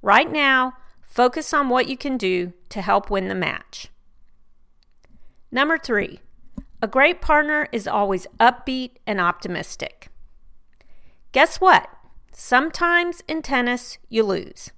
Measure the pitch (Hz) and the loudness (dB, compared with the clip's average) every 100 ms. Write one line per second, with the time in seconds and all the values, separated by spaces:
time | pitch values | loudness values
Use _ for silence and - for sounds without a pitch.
0 | - 208 330 311 277 262 254 - - - | 6 4 4 0 2 2 0 -4 -20 -20
1 | - - 247 277 302 311 277 247 254 262 | -12 2 2 2 -2 -2 2 0 0 -4
2 | 285 262 190 185 180 - - 220 175 202 | -6 -2 0 -2 -4 -10 -14 -8 0 0
3 | 196 202 190 190 160 - - - - - | 2 -4 -2 -4 -4 -6 -12 -18 -18 -20
4 | - - - - - - _ _ _ - | -20 -20 -20 -20 -20 -20 _ _ _ -20
5 | _ - - _ - 240 285 320 - 214 | _ -20 -20 _ -8 -2 0 0 0 -2
6 | 190 - - - - - - - 226 262 | -2 -8 -20 -20 -18 -16 -16 -6 -2 4
7 | 285 349 - 302 302 302 302 233 190 - | 4 4 2 4 4 0 -2 -4 -2 0
8 | 202 185 - - 233 247 - 262 254 _ | 0 -2 -4 4 4 4 -6 -6 -8 _
9 | - 202 175 - 180 175 - - - - | -6 0 0 -2 -6 -8 -8 -10 -12 -12
10 | - - - - - - - - - - | -20 -20 -20 -20 -20 -20 -20 -20 -20 -20
11 | - - - 262 311 - 381 262 - - | -20 -20 -4 2 2 4 6 6 4 -20
12 | - - - - - 247 311 - 339 349 | -20 -20 -20 -18 0 2 2 -2 0 2
13 | 349 339 - 320 - 269 240 247 - - | 0 -8 -8 -8 -2 -2 0 -4 -8 -16
14 | - 220 214 180 - - - | -6 -2 0 -2 -6 -16 -20